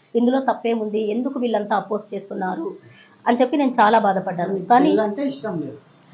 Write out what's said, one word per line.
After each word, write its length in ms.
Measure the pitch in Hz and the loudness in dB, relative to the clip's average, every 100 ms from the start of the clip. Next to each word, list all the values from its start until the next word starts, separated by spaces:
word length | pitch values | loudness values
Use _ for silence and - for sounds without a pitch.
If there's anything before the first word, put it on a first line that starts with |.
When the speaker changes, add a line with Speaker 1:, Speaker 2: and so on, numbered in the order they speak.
| _ 233 | _ 0
Speaker 1:
ఇందులో 240 | 240 269 | 2 2
తప్పేముంది, 600 | 262 214 233 226 214 208 214 | 0 -2 -2 -2 -2 -4 -2
ఎందుకు 280 | 220 262 269 | -2 -4 -2
వీళ్ళంతా 360 | 247 214 208 214 | -2 -2 0 -2
అపోజ్ 400 | 190 208 - 196 | -2 -6 -6 -12
చేస్తున్నారు 600 | - 202 185 185 320 - - - - _ - | -10 -8 -6 -6 -8 -12 -18 -20 -20 _ 0
అని 100 | 240 | 2
చెప్పి 160 | 262 311 | 2 2
నేను 140 | 262 | 2
చాలా 280 | 240 214 226 | 4 4 6
బాధపడ్డాను. 640 | 208 190 190 175 175 196 - | 4 0 -2 -4 -4 -2 4
కానీ 200 | 247 - | 4 6
Speaker 2:
పెళ్ళి 180 | 202 | 4
అంటే 240 | 214 202 277 | 2 -2 -6
ఇష్టం 320 | - 214 170 | -6 -6 -6
లేదు. 180 | 131 - - _ _ | -8 -12 -20 _ _